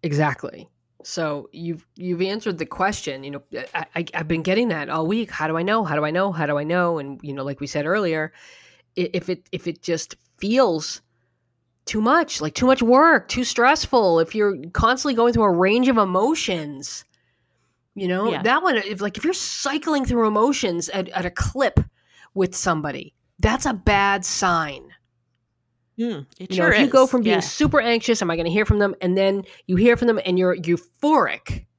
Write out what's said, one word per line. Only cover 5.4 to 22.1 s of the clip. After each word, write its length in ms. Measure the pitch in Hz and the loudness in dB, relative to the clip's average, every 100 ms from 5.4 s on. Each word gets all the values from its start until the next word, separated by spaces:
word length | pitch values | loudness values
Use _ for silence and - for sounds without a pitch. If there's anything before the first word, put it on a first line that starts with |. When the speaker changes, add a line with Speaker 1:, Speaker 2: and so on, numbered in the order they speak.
| 156 | -2
Speaker 1:
do 80 | 160 | -2
I 60 | |
know? 220 | 180 220 | 0 0
How 120 | 185 147 | 0 -2
do 80 | |
I 60 | 151 | 0
know? 220 | 170 196 | 0 -2
How 140 | 165 147 | -2 -2
do 120 | 147 | -2
I 60 | |
know?" 340 | 151 180 175 165 | 0 0 0 -2
And, 220 | 139 135 | -6 -10
you 100 | 147 | -10
know, 120 | 139 | -8
like 160 | 135 139 | -8 -8
we 60 | 143 | -6
said 200 | 147 147 | -4 -2
earlier, 460 | 202 190 160 156 _ - - - _ _ - | 0 0 -2 -4 _ -20 -20 -20 _ _ -6
i-, 140 | 175 | -4
if 140 | 185 175 | -4 -4
it, 200 | 180 _ | -8 _
if 140 | 165 - | -10 -8
it 160 | 170 | -8
just 340 | - 165 - - _ _ | -6 -6 -6 -16 _ _
feels 640 | 196 240 247 160 151 - _ _ _ _ _ _ _ _ - | -2 2 2 2 -6 -14 _ _ _ _ _ _ _ _ -6
too 120 | 214 | -2
much, 400 | 214 320 320 - | 2 2 2 -4
like, 140 | 151 | -6
too 120 | - 247 | 0 2
much 160 | 262 | 2
work, 460 | 233 254 330 294 - | 4 6 6 4 0
too 140 | - | -6
stressful, 760 | 247 - 247 302 - 254 196 165 | -4 2 4 2 2 2 4 4
if 140 | 165 | 2
you're 220 | 214 208 175 165 | 0 0 0 -4
constantly 400 | - 226 254 285 | 0 2 2 0
going 180 | 233 233 | 2 2
through 120 | 226 | 4
a 60 | 208 | 2
range 360 | 175 190 226 254 | 4 4 4 4
of 80 | 233 | 2
emotions, 1080 | 196 180 226 320 - 175 147 139 147 - - _ _ _ _ _ _ _ _ - | 2 2 0 0 -2 -4 -6 -12 -14 -16 -18 _ _ _ _ _ _ _ _ -8
you 100 | 185 | -4
know, 240 | 185 214 | 0 -2
Speaker 2:
Yeah. 120 | 180 | 0
Speaker 1:
that 200 | 208 285 | 0 2
one, 140 | 370 240 | 2 0
if, 240 | 196 196 | -2 -6
like, 160 | 208 202 | -6 -4
if 80 | |
you're 80 | 320 | -4
cycling 720 | 370 - - 277 294 320 294 | -4 -6 -6 -4 -4 -2 -2
through 240 | 254 240 220 | 0 0 2
emotions 600 | 214 240 277 214 170 - | 2 2 2 -2 -4 -4
at, 180 | 196 185 | -6 -6
at 180 | - 175 | -6 -6
a 40 | |
clip 500 | - - 262 262 - - _ _ | -4 -4 0 2 2 0 _ _